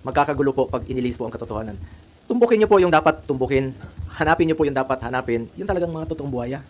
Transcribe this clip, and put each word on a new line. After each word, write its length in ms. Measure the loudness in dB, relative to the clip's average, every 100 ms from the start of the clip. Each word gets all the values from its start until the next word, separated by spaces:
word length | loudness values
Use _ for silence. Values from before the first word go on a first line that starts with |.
Magkakagulo 560 | -2 0 0 2 0 0
po 80 |
pag 160 | 0 -2 -4
inilihis 320 | -4 -4 -4
po 80 | -8
ang 60 | -8
katotohanan. 400 | -8 -6 -6 -10 -14 -18 -20 _
Tumbukin 320 | _ 2 4 4
niyo 160 | 6
po 80 | 6
yung 80 | 6
dapat 320 | 6 4 0 -2
tumbukin. 480 | -2 0 0 0 -6 -16 -14 -14 -2
Hanapin 320 | 0 2 2
niyo 80 | 2
po 80 |
yung 80 | 0
dapat 240 | 0 -2 -2
hanapin. 400 | -2 -4 -2 -2 -4 -10
Yun 80 | -4
talagang 240 | -2 -2
mga 160 | -4 -6
totoong 240 | -6 -6
buhaya. 320 | -6 -4 -8 -10